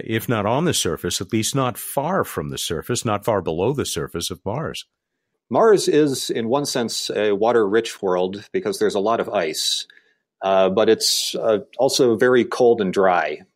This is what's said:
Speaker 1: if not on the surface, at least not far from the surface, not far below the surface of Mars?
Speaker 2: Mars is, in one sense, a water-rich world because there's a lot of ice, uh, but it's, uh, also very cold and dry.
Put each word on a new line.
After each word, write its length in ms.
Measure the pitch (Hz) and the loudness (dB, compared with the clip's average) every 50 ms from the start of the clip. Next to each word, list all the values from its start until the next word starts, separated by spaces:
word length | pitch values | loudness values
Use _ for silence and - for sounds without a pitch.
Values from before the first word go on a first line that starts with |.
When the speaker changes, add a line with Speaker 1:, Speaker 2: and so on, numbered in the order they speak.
| - | -6
Speaker 1:
if 240 | - 110 110 - - | -4 -4 -4 -2 -2
not 160 | 120 107 98 | -2 0 0
on 180 | 104 120 139 175 | 0 0 0 0
the 100 | 170 131 | 0 -2
surface, 460 | - - 87 80 - - 90 - - | -2 -2 -2 -4 -4 -4 -4 -6 -6
at 140 | 98 - - | -6 -4 -2
least 200 | 110 107 - - | -2 -2 -2 -2
not 240 | 135 131 123 - | -2 -2 -2 -4
far 460 | - - - - 143 139 160 190 180 110 | -8 -10 -8 -6 -4 -2 -2 -2 -2 -2
from 240 | - - - 78 | -4 -6 -8 -8
the 100 | 71 65 | -6 -8
surface, 460 | - - - 85 76 - - 123 - - | -8 -6 -6 -6 -6 -6 -6 -4 -4 -2
not 220 | 117 104 101 - | -2 -4 -2 0
far 160 | - 110 98 | 0 0 0
below 320 | 82 82 80 85 95 120 147 | 0 -2 -2 -2 -2 -2 -2
the 120 | 135 92 | -2 -4
surface 460 | - - 85 71 67 - 85 85 - | -6 -6 -6 -6 -6 -8 -8 -8 -8
of 80 | 92 - - | -8 -8 -8
Mars? 400 | 98 107 143 160 92 - - - _ _ _ _ _ _ _ _ _ _ _ _ - | -8 -6 -6 -6 -8 -10 -12 -14 _ _ _ _ _ _ _ _ _ _ _ _ -2
Speaker 2:
Mars 400 | 117 143 220 226 208 170 - 185 | 2 4 6 6 6 4 4 4
is, 400 | 180 147 156 143 131 - - - | 4 4 4 2 0 -2 -4 -4
in 180 | 147 131 113 | -4 -4 -2
one 180 | 110 123 143 147 | 0 0 0 0
sense, 440 | 139 - 135 117 107 - - - - | -2 -2 -2 -2 -4 -4 -6 -6 -4
a 220 | - 101 104 107 101 | -2 0 0 0 2
water-rich 680 | 95 107 117 120 117 107 98 101 117 113 - - - | 2 2 4 4 4 4 4 2 2 0 -2 -6 -4
world 460 | 101 95 90 90 92 92 95 101 - - - | -2 0 0 0 0 -2 -4 -8 -10 -6 -6
because 260 | 95 92 107 95 - | -4 -4 -4 -2 0
there's 160 | 110 98 92 | 0 0 0
a 60 | 101 | 0
lot 180 | 95 110 117 - | 0 0 0 0
of 80 | - 110 | 0 -2
ice, 560 | 110 101 87 80 76 - - - - - - - - _ _ _ _ _ _ _ _ - - | -2 -2 -2 -2 -4 -4 -4 -4 -4 -4 -6 -10 -18 _ _ _ _ _ _ _ _ -4 -2
uh, 260 | 95 95 95 95 95 | 2 4 4 4 4
but 180 | 95 107 107 | 4 2 4
it's, 480 | 110 110 107 - - - - - - - | 4 4 2 2 -2 -2 -2 -4 -4 -6
uh, 240 | - - 113 110 101 101 _ _ | -4 0 0 0 0 -2 _ _
also 380 | - 123 135 - - 139 120 113 | 0 0 2 2 4 4 4 4
very 300 | 98 127 127 127 123 110 | 4 4 4 4 4 2
cold 340 | - - - 127 117 117 - | 2 2 2 4 4 4 4
and 140 | 101 92 87 | 0 0 2
dry. 480 | 101 95 92 87 85 78 76 76 - - _ _ | 2 4 4 4 2 0 -2 -4 -8 -14 _ _